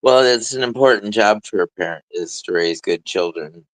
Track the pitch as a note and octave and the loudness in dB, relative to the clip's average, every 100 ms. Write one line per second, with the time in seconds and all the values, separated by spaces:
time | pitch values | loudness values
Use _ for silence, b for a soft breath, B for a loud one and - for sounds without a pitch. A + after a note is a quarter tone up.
0 | B2 B2+ B2+ B2 A2 C3 B2+ A#2+ C3 A2+ | 4 4 4 2 -2 -6 -6 2 4 4
1 | G2+ G#2+ G#2 G#2+ - G#2 F2 - F2 D#2+ | 0 2 2 2 -2 -4 -4 -4 -8 -8
2 | _ F2 E2 - - F2+ E2+ E2 - F2 | _ -10 -8 -10 -6 -2 -2 -4 -4 -4
3 | - F#2+ F2 E2 D#2 E2+ D#2+ | -4 -4 -4 -4 -12 -16 _